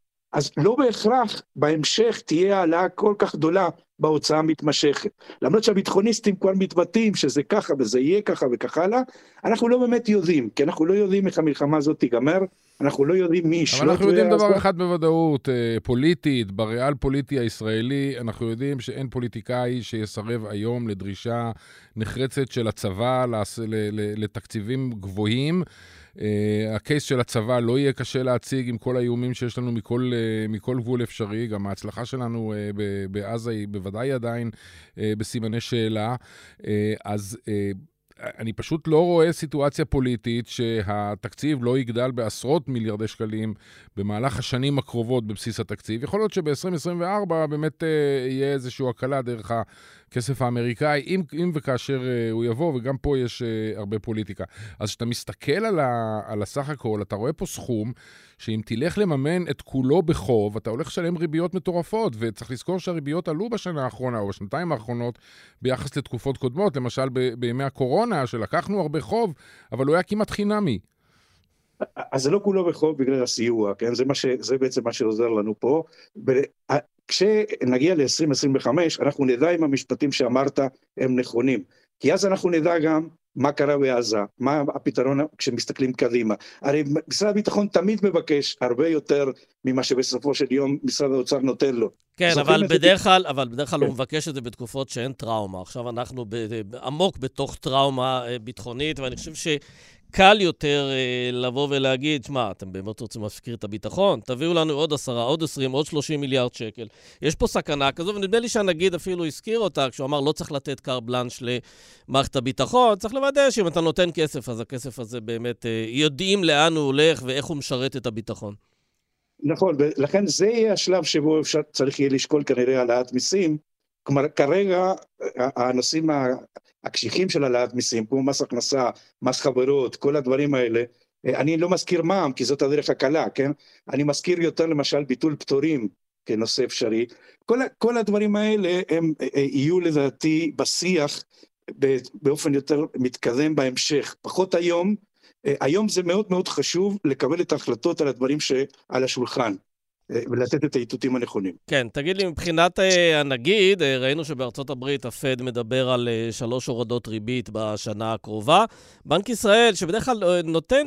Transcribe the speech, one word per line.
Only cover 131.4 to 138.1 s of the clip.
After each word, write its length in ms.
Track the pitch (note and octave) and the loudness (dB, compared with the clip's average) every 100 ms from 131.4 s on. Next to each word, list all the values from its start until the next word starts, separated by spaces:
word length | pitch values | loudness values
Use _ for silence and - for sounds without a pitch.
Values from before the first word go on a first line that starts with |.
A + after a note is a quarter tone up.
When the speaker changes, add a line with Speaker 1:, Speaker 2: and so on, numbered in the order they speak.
Speaker 1:
אני 160 | C3+ E3 | 0 2
לא 120 | F3 | 2
מזכיר 340 | F3+ - F3 | 0 2 0
מע"מ, 300 | E3 G3 D#3 | 2 2 0
כי 120 | C3 | -2
זאת 180 | A#2+ C#3 | -2 2
הדרך 280 | C#3 D3 D3 | 2 2 0
הקלה, 400 | C#3 C3+ D#3 A#2 | 0 2 2 0
כן? 200 | - C#3 D3+ _ _ - | 0 -2 -2 _ _ -6
אני 100 | C3+ | -2
מזכיר 380 | D3 C#3+ - F3 | 0 0 -2 0
יותר, 260 | E3 - E3 | 0 0 0
למשל, 380 | D3+ C3+ D3 | 0 0 0
ביטול 320 | C#3+ B2+ E3 C#3+ | 0 0 0 -2
פטורים 520 | - C#3 D#3 D3+ G#2+ - _ _ - | -2 0 2 0 -2 -8 _ _ -4
כנושא 380 | A2 A2+ - | -2 -2 -2
אפשרי. 420 | A#2+ - A#2 A2+ A#2 - - _ - | -2 -2 0 0 -2 -8 -20 _ -2
כל 160 | A#3 | 0
ה-, 60 | C4 - | 0 -2
כל 180 | A3 A#3+ | 0 0
הדברים 400 | G#3+ | 0